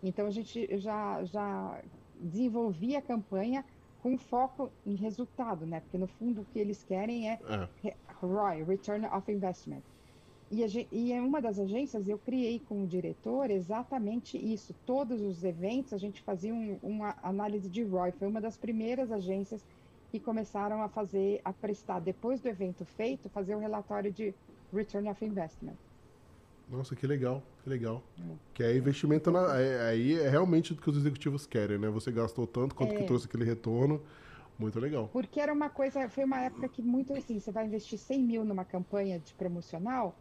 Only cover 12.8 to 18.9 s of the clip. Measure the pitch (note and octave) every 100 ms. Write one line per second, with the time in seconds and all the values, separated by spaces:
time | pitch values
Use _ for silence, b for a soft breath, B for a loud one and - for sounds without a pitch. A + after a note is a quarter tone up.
12.8 | G3 F3+ E3 E3 - B3 C4+ G3 F3 G#3+
13.8 | B3 C4+ G#3 A#3 - - A3 A3 - -
14.8 | - B3+ C#4 A#3+ G#3 F3 F#3 E3 F#3 B3
15.8 | C4+ G3+ G3+ G3 - G3 G3 A3+ A3 G3
16.8 | - G#3+ G#3 - F3+ G3 G#3 G#3 F#3+ F3+
17.8 | A3+ F#3 F3+ F3+ G3 G#3+ G#3+ G#3+ A3 A3+
18.8 | A3